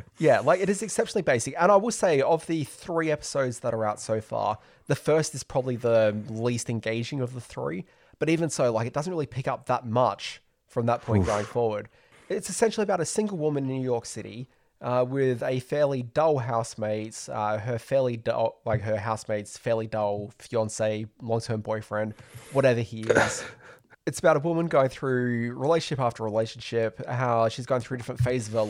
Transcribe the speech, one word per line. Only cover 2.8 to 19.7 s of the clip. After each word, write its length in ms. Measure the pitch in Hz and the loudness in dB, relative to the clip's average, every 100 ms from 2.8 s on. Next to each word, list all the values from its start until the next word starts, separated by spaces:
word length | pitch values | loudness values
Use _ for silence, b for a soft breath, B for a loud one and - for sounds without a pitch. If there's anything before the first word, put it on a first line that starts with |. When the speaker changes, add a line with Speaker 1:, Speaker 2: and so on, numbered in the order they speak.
| - 165 160 | -4 -2 0
Speaker 1:
episodes 480 | 147 - 139 127 110 | -2 -2 -2 -2 -2
that 140 | 123 | -4
are 120 | 113 107 | -2 -2
out 140 | 104 | -2
so 220 | - 110 | -2 -4
far, 360 | - 113 104 110 b b - | -2 -2 -2 -4 b b -4
the 80 | 139 | -2
first 400 | - 156 151 135 | 2 2 0 -6
is 80 | |
probably 320 | - 139 127 120 | -6 -4 -2 -2
the 400 | 117 113 110 107 107 | 2 4 4 2 -4
least 400 | 110 120 120 - | -4 -2 -2 -2
engaging 500 | 117 110 113 113 139 | -4 -2 -4 -4 -4
of 120 | 123 | -4
the 80 | 127 | -6
three. 440 | - - 135 180 b b b - | -12 -8 -6 -6 b b b -4
But 100 | 151 | 0
even 200 | 165 165 | 2 0
so, 220 | - 127 | 2 2
like, 160 | 110 117 | 2 0
it 60 | |
doesn't 180 | 143 165 | -4 -4
really 160 | 175 139 | -4 -4
pick 200 | 135 139 | -4 -4
up 180 | 131 - | -4 -2
that 180 | 123 117 | -2 0
much 560 | 117 117 101 - - _ _ _ | 2 4 2 -6 -12 _ _ _
from 180 | 127 117 | -2 0
that 140 | 120 | 0
point 200 | - 104 | 2 2
Speaker 2:
Oof. 60 | 92 | 4
Speaker 1:
going 180 | 104 101 | 0 -2
forward. 440 | 120 117 104 101 b b b - | -2 0 -2 -8 b b b -6
It's 200 | 202 - | -6 -4
essentially 340 | 175 226 220 | 0 0 2
about 180 | 208 185 | 0 0
a 40 | 151 | 0
single 320 | - 208 185 | 0 -2 0
woman 320 | 151 143 131 | -2 0 -2
in 0 | |
New 140 | 131 | -2
York 220 | 127 117 - | 0 -2 -4
City, 420 | 110 101 107 131 _ _ _ | -10 -12 -12 -14 _ _ _
uh, 240 | 123 123 127 | -2 0 2
with 360 | 135 131 117 | 2 2 2
a 160 | 131 127 | -2 -2
fairly 440 | - 147 143 135 | -2 0 2 0
dull 340 | 120 - 160 143 | -2 2 2 2
housemate, 920 | 117 117 113 - 107 107 110 - - | 0 -2 -2 -4 -2 -2 -4 -10 -8
uh, 280 | 117 107 107 | -4 -2 -2
her 200 | 110 117 | -2 -6
fairly 380 | - 135 127 117 | 0 2 2 0
dull, 460 | 113 117 113 - 117 | -2 0 0 -2 0
like, 160 | 107 | 0
her 160 | 101 107 | 0 -2
housemate's 600 | 110 110 - 107 104 - | 0 -4 -2 -4 -6 -6
fairly 300 | 117 | -2